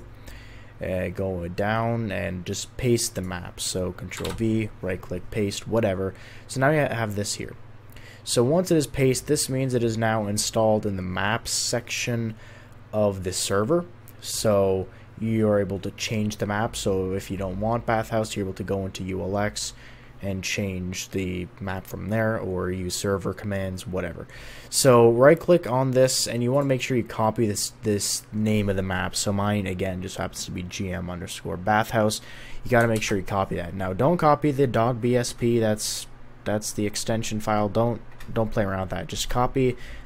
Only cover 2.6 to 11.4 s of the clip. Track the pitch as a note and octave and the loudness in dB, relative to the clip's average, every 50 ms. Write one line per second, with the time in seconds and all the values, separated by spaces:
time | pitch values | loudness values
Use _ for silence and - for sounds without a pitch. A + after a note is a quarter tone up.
2.6 | - - - - - B2 A#2 A#2 - - - - F#2 F#2 F2+ F2 F2+ F#2+ - - | -8 -8 -6 -2 2 2 4 2 2 0 -4 -6 -6 -4 -6 -8 -8 -10 -10 -8
3.6 | - - - F#2 F2+ F#2 F2+ - F2+ F2+ - - - E2 - - A2+ A2 A2 A2 | -6 -4 -2 -2 -2 -4 -4 -8 -10 -10 -8 -8 -6 -6 -4 -2 0 2 2 0
4.6 | A2 G#2 - - - F#2 F#2 F2+ - - - F#2 - - - A#2+ G#2 G2+ G2+ - | 0 -2 -6 -6 -6 -6 -4 -6 -6 -6 -8 -8 -6 -4 -2 -2 0 0 -2 -4
5.6 | - - G2+ A2+ A2+ G2+ F#2+ F2+ F#2+ F#2+ - - - - - - - - - B2+ | -4 -2 0 2 2 2 2 0 -2 -4 -4 -8 -12 -16 -16 -16 -14 -8 -2 2
6.6 | C3+ C#3+ D#3+ D3+ C#3 - A2 A#2 A2+ G#2+ G2+ G2+ G2+ - - - A#1 - - - | 4 4 4 4 2 2 0 -2 -2 -2 -2 -2 -2 -2 -4 -6 -8 -10 -12 -14
7.6 | - - - - - - - - - - - - - - - B2+ A#2+ B2+ D#3 F3+ | -16 -18 -18 -18 -18 -18 -18 -18 -18 -18 -18 -12 -8 0 2 4 4 6 4 4
8.6 | F#3 - E3+ D#3+ C#3 A#2+ - C#3+ C3+ C3 B2+ - - - D3+ D3 - - C3+ C3 | 4 4 4 4 4 2 2 2 4 4 4 2 0 0 0 0 0 0 0 0
9.6 | C3+ C3 B2 A#2+ A#2 A#2 A2 A2 A2+ A2 A2 A2+ G#2 G2+ G#2 G#2 - - - A#2 | 0 2 2 2 2 2 2 2 2 2 2 2 0 0 0 -2 -2 0 2 4
10.6 | A2 A2 G#2+ G#2+ G#2 G#2 G2 F#2 F#2 F#2 F#2 F#2+ G2 G#2 A2 A#2 | 4 4 4 4 2 0 -2 -4 -4 -4 -2 0 0 0 0 -2